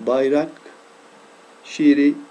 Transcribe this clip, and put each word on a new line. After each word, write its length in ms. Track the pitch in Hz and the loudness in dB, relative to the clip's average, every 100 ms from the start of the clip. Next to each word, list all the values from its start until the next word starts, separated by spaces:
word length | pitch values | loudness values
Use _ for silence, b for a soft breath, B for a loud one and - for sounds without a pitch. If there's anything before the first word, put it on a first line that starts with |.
| 113 | -4
Bayrak 420 | 131 135 147 160 - - - - - - - - - - - | -2 -2 -2 -4 -10 -20 -20 -20 -20 -20 -20 -20 -20 -20 -20
şiiri, 500 | - - 151 143 143 139 - | -14 0 2 4 2 0 -8